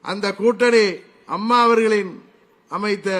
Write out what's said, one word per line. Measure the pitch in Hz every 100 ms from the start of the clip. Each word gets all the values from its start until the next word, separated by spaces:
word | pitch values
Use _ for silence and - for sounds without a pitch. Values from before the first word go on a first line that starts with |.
அந்த | - 196 202 196
கூட்டணி | 220 208 240 233 208 170 - _ -
அம்மா | 170 220 240
அவர்களின் | 233 226 220 208 185 156 - _ _ _ _
அமைத்த | 175 208 202 196